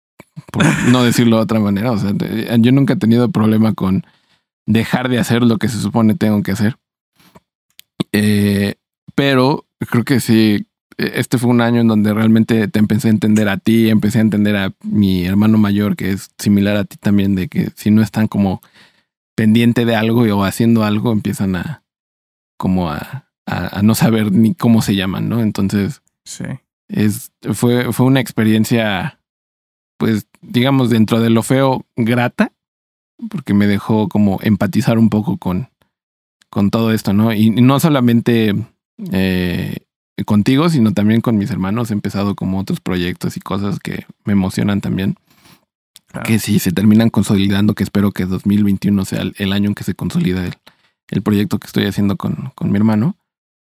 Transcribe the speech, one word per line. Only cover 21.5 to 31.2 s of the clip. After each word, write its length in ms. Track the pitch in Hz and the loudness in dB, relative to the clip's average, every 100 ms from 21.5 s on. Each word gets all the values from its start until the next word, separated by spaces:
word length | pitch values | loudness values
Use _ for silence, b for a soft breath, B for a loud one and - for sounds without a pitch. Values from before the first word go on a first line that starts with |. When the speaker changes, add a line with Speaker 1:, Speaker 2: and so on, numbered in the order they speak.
| 92 | -4
Speaker 1:
a, 260 | 120 143 _ _ _ _ _ _ _ - | -6 -12 _ _ _ _ _ _ _ -6
como 320 | 104 92 87 | -2 -2 -2
a, 360 | 73 - 131 - _ - | -6 -10 -14 -16 _ -10
a, 320 | 98 90 - | -8 -6 0
a 40 | |
no 120 | 104 | 2
saber 380 | 110 123 110 107 | 2 2 2 2
ni 220 | 95 110 | 2 2
cómo 280 | 95 120 113 | 2 2 2
se 140 | - 98 | 2 -2
llaman, 320 | 95 95 110 | -2 -4 -4
¿no? 120 | 110 | -2
Entonces, 600 | 107 101 98 104 95 - _ _ | -2 -2 -2 -2 -4 -6 _ _
Speaker 2:
Sí. 200 | - - - 135 _ _ _ | -20 -14 -12 -12 _ _ _
Speaker 1:
es, 440 | 208 104 113 - _ - | -2 -2 -2 -10 _ -8
fue, 360 | 110 120 123 120 | -2 0 0 0
fue 120 | 110 | 0
una 160 | 127 135 | 2 2
experiencia, 1000 | 113 - 110 110 110 120 110 95 135 - _ _ _ _ _ _ _ _ | 0 -2 2 2 2 0 0 -2 -6 -10 _ _ _ _ _ _ _ _
pues, 300 | 107 110 - _ | -2 -2 -6 _
digamos, 480 | - 123 127 135 123 | -4 0 2 2 2
dentro 300 | 117 107 117 | 2 2 2